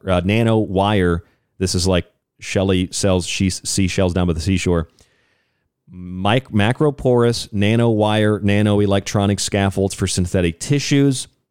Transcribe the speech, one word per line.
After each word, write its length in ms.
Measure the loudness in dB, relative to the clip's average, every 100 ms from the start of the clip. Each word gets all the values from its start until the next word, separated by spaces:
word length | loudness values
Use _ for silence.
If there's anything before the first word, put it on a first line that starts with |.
| -2
uh, 140 | 0
Nanowire. 1000 | 2 2 2 0 0 0 2 2 2 0 -6 _ _ -6
This 180 | -4 -2
is 120 | 0
like 240 | 0 -2 _ _ _
Shelley 500 | -6 -2 0 0 -2
sells 360 | -2 0 0 -2
she-, 220 | -2 -2
seashells 640 | -2 -6 -2 -2 0 0
down 140 | 0 -2
by 60 |
the 60 | -2
seashore. 500 | -2 -2 0 -2 -4 _ _ _ _ _ _ _ _ _ -20
Mic-, 640 | -16 -12 -4 0 0 0
macroporous 1000 | 0 2 2 -2 0 0 2 2 0 -6
nanowire 920 | -2 2 2 2 2 2 2 2 2
nanoelectronic 960 | 0 2 2 2 2 0 0 0 0 0
scaffolds 540 | -2 0 0 0 -2
for 140 | -2 -4
synthetic 520 | -2 -2 0 0 -2
tissues. 680 | -2 -2 2 2 2 0 -8 _ _